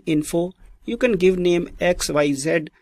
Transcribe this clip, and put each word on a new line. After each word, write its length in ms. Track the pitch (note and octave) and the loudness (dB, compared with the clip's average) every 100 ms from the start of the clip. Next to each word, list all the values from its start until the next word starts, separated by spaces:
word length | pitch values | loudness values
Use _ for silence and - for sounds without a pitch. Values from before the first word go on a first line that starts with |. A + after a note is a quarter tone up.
| - | -2
info. 480 | D#3 D3+ E3+ F3 - - - | -2 0 -2 -4 -8 -20 -16
You 140 | - A#3 | -8 -2
can 160 | B3+ | 0
give 260 | G3 F3+ F#3 | 4 2 4
name 300 | F3+ F3 - - | 2 0 -2 -2
X, 300 | F3 F3+ - | 0 0 0
Y, 240 | D3 D3 | 0 0
Z, 320 | C#3 D3 E3 D#3 _ | 0 0 -2 -2 _